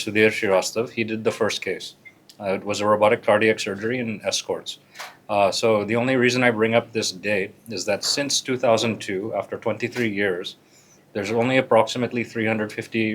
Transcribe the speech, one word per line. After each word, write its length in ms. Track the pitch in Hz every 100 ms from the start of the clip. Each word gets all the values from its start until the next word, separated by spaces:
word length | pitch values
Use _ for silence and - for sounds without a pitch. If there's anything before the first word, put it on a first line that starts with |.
Sudhir 280 | - 104 110 107
Srivastav, 500 | 107 95 90 110 123 -
he 60 | 110
did 100 | 110 110
the 60 | -
first 180 | 104 - -
case. 180 | 85 - - - _ _ -
Uh, 120 | 101 98
it 60 | 101
was 80 | 101
a 60 | 104
robotic 300 | 107 104 117 -
cardiac 300 | 104 110 107 -
surgery 320 | 95 110 127
in 60 | 117 101 98
Escorts. 420 | - - 85 - - _ - - - -
Uh, 160 | 104 98 -
so 80 | 117 107 104
the 60 | 117
only 140 | 127 131
reason 180 | 123 123 123
I 40 | 110
bring 140 | 113 117
up 60 | 117 113
this 120 | 104 92 98
date 220 | 104 98 - - 101
is 80 | 95
that 120 | 98 - -
since 240 | 139 - -
two 100 | 127 127
thousand 280 | 113 117 - -
two, 120 | 95 107 101
after 160 | - - 113
twenty-three 460 | 107 117 123 113 101
years, 260 | 101 87 101 - _ _ _ _ _
there's 180 | 107 101 117
only 140 | 123 131
approximately 600 | 131 113 - 127 117 123 110
three 160 | 117 110
hundred 180 | 110 107 -
fifty 260 | 110 113 110